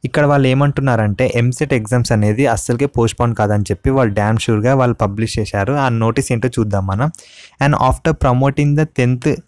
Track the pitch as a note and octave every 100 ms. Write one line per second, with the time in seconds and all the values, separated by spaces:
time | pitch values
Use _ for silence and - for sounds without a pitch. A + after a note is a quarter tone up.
0 | C3 - D3 C#3+ C3 C3 C#3+ C#3 C3+ A#2
1 | G#2+ G2 B2+ A#2+ A#2+ B2 C#3+ C3+ G#2+ B2
2 | A#2 A2+ G#2 G#2+ C#3 A2 - A#2+ C#3 -
3 | A#2 - A#2+ A2+ G#2 G#2 G2 G2+ C3+ C3+
4 | A#2 G#2 G#2 A2 - G#2+ A#2 C3+ B2 A#2
5 | G#2+ G2+ A2 - G2+ G#2 G2 C#3+ C3+ A#2
6 | A2+ A2+ - A#2+ B2+ A#2 G#2+ G2 F#2+ G2
7 | D3 - - - - _ C#3+ C#3+ B2+ C3
8 | E3 D#3 C3+ B2 C#3 C#3 D3 D3 D#3 -
9 | B2 B2+ D3+ C#3